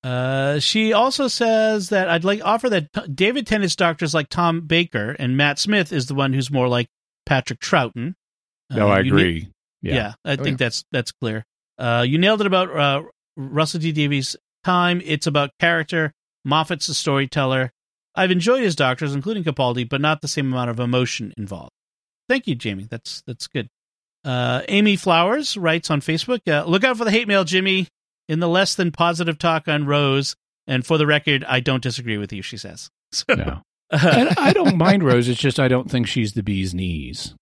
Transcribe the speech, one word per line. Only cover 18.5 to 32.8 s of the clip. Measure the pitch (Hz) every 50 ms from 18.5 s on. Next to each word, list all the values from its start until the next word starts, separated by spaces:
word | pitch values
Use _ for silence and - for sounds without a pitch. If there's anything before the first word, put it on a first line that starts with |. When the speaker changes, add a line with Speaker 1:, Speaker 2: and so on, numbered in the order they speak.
| 254 269 240
Speaker 1:
his | 190 160
doctors, | - 143 127 127 - 156 143 139
including | 143 135 196 226 208 165
Capaldi, | 156 131 - 131 123 120 127 120
but | 117 139 135
not | 143 151 156 156
the | -
same | 143 - 151 139 131
amount | 127 127 123 120
of | 113 117
emotion | 123 120 123 127 127 117 - - 113 98 -
involved. | - 104 92 95 85 69 - _ _ _ _ _ _ _ _ _ _ _ -
Thank | 254 269 -
you, | 214 147
Jamie. | 120 - 110 101 95 98 110
That's, | - 113 _ - - - _
that's | - 120 _ -
good. | - - 139 110 117 _ _ _ _ _ _ _ _ _ _ _
Uh, | 139 127 123 123 123 123 127 -
Amy | - 202 202 208 214 196
Flowers | 180 - 190 170 165 170 190 233 294 294 - -
writes | 208 175 160 160 170 - -
on | 156 143
Facebook, | - - 160 160 - - 247 226 _
uh, | - 151 147 -
"Look | 170 170 196 202
out | 262 254
for | 214 233
the | 220
hate | 196 226 240
mail, | 208 202 196 185
Jimmy, | 151 180 185 190 190 190 190 180 - _ _ _ _ _ _ _
in | - 156 165
the | 175 170
less | 170 185 196 - -
than | - 185 170
positive | 151 - 170 170 175 160 175 165 156
talk | - - 170 165 156 -
on | - 151 147 147
Rose. | 139 143 147 143 139 135 139 139 - - _ _ _ _ _ _
And | - 135 127 123
for | - 165
the | 151 151
record, | 147 147 147 - 156 143 135 -
I | - 131 127
don't | 123 139 131 127 117
disagree | 131 113 - 120 117 110
with | 104 104 95 107
you," | 98
she | 92 - -
says. | 104 - 98 82 -